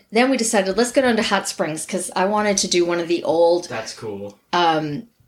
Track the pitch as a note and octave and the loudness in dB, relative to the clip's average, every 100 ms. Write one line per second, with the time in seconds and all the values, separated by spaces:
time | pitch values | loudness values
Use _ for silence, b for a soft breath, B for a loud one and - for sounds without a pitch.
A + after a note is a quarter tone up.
0 | - G#3+ C4 B3+ A3 G#3+ F#3+ F#3+ A#3+ D4 | -4 0 2 2 0 0 0 0 0 2
1 | B3+ A3 A3 G3 - - E3 D#3 - F#3 | 2 2 2 0 -2 -4 -4 -6 -6 -6
2 | - - F#3 G#3 G#3 G3+ F#3+ F3 E3+ F3 | -4 -2 0 0 0 0 0 0 0 0
3 | E3+ E3+ - E3 E3+ F3 - A2+ - - | -2 -2 0 4 4 4 -2 -8 -10 -12
4 | A2 G2 G2+ - _ F3 E3 D#3 D3+ D3 | -12 -10 -12 -16 _ 2 2 2 -2 -6
5 | - _ | -10 _